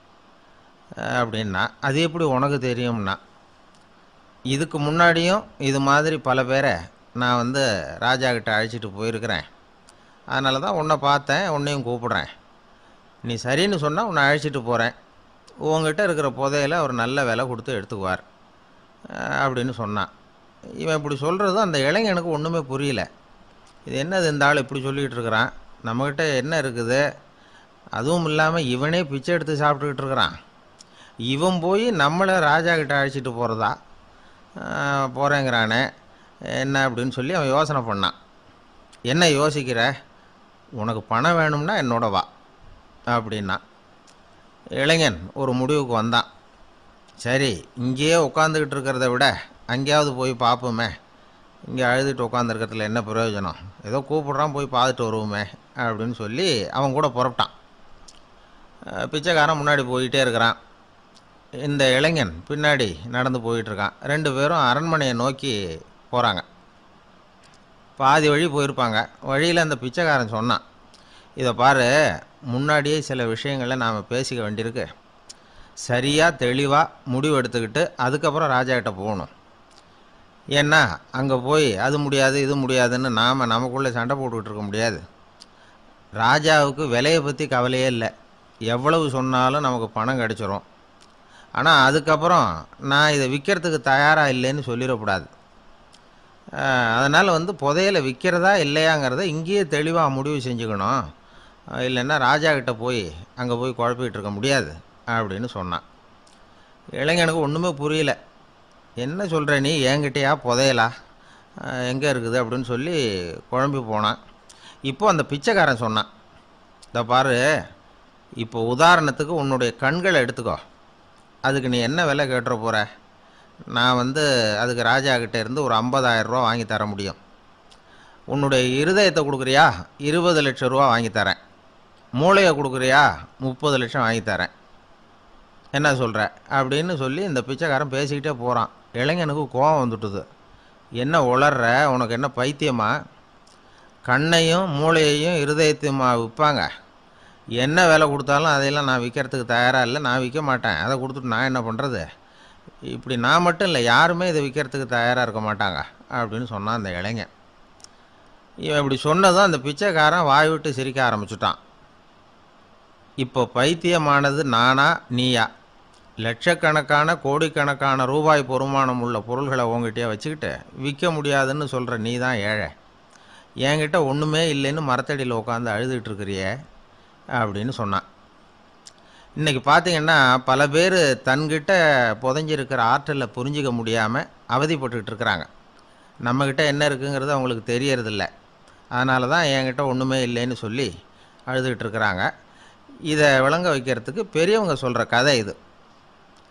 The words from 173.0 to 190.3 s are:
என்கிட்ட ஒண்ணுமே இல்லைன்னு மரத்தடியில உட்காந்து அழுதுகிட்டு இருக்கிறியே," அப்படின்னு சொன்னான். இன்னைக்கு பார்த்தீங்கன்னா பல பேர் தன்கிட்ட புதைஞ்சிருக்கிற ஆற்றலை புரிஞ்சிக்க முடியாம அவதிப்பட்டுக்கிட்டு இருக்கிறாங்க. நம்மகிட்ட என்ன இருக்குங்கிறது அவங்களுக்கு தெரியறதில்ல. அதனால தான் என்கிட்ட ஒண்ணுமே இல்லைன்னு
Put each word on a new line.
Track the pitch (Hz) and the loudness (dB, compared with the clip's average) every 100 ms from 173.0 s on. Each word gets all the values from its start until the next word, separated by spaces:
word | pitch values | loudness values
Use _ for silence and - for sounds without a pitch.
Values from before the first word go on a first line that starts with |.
| - - - - - - | -20 -20 -20 -20 -18 -4
என்கிட்ட | 131 156 151 180 139 | 0 0 0 0 0
ஒண்ணுமே | 143 156 156 165 | 0 0 0 0
இல்லைன்னு | 139 139 156 | 0 -2 -2
மரத்தடியில | 139 127 127 143 123 | -2 -2 -2 -4 -2
உட்காந்து | 113 113 117 117 | -4 -4 -4 -2
அழுதுகிட்டு | 107 127 123 107 | -2 -2 -4 -6
இருக்கிறியே," | 101 98 95 95 127 156 - - - - - - | -8 -6 -4 -4 -6 -12 -20 -20 -20 -20 -20 -6
அப்படின்னு | 127 110 101 120 | -2 -2 -2 -6
சொன்னான். | 123 104 98 - - - - - _ - - - - - - - 147 | -4 -4 -4 -6 -18 -20 -20 -20 _ -20 -20 -20 -20 -20 -20 -16 -4
இன்னைக்கு | 156 131 139 | -2 0 4
பார்த்தீங்கன்னா | 165 175 160 156 156 127 127 127 | 4 4 0 4 6 6 4 2
பல | 131 147 | 2 4
பேர் | 151 185 185 147 123 131 | 4 4 4 2 2 0
தன்கிட்ட | 135 156 156 147 185 156 135 117 107 | 0 0 -2 2 4 6 4 2 0
புதைஞ்சிருக்கிற | 127 139 156 147 127 127 | -2 -2 -2 -4 -2 0
ஆற்றலை | 113 139 139 139 117 123 | 2 2 0 -4 -4 -6
புரிஞ்சிக்க | 135 147 135 | -4 -2 -2
முடியாம | 120 113 113 107 127 - - - | -2 -2 0 0 -2 -6 -14 -4
அவதிப்பட்டுக்கிட்டு | 127 156 156 127 117 95 | -2 0 -2 -4 -6 -8
இருக்கிறாங்க. | 107 110 90 - - - - - - - - | -4 0 0 -4 -16 -20 -20 -20 -20 -20 -8
நம்மகிட்ட | 120 131 139 131 | -2 0 0 0
என்ன | 147 143 147 | 0 2 0
இருக்குங்கிறது | 131 139 135 139 | 0 -4 -4 -2
அவங்களுக்கு | 139 127 113 107 120 | -2 -2 -4 -2 -2
தெரியறதில்ல. | 139 127 110 104 87 - - _ - - - | 0 -2 -2 -4 -6 -8 -20 _ -20 -20 -6
அதனால | 123 131 127 127 | -2 0 0 2
தான் | 165 | 2
என்கிட்ட | 151 135 131 127 139 | 2 0 -2 -2 -2
ஒண்ணுமே | 127 131 131 | -2 -2 -2
இல்லைன்னு | 120 | -2